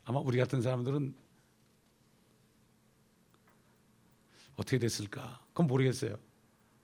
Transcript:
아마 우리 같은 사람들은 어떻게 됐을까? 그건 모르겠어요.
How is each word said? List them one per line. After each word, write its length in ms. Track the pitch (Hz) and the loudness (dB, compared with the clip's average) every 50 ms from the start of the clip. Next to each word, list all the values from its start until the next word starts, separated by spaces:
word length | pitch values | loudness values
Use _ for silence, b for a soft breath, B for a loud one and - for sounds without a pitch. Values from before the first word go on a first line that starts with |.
| - | -6
아마 160 | - 120 139 | -4 -2 -2
우리 180 | - 135 120 123 | 0 0 2 2
같은 240 | 123 123 - 131 | 2 2 2 0
사람들은 520 | 113 127 127 123 123 135 139 147 139 135 131 - - _ _ _ _ _ _ _ _ _ _ _ _ _ _ _ _ _ _ _ _ _ _ _ _ _ _ _ _ _ _ _ _ _ _ _ _ _ _ _ _ _ _ _ _ _ _ _ _ _ _ _ _ _ _ _ _ _ _ _ _ _ b b b b b | 0 0 0 -2 -2 -2 -2 -2 -2 -4 -6 -10 -18 _ _ _ _ _ _ _ _ _ _ _ _ _ _ _ _ _ _ _ _ _ _ _ _ _ _ _ _ _ _ _ _ _ _ _ _ _ _ _ _ _ _ _ _ _ _ _ _ _ _ _ _ _ _ _ _ _ _ _ _ _ b b b b b
어떻게 220 | - 101 - 135 127 | -8 -2 0 2 2
됐을까? 680 | 117 113 - - 104 104 - - - - - - - - | 2 0 -2 -2 -6 -8 -10 -10 -12 -12 -14 -16 -20 -6
그건 180 | - - 170 | -2 0 2
모르겠어요. 500 | 135 127 131 131 131 123 - 127 113 - - - - _ _ _ _ _ _ _ _ _ _ | 4 4 4 4 2 2 0 -4 -6 -6 -8 -12 -18 _ _ _ _ _ _ _ _ _ _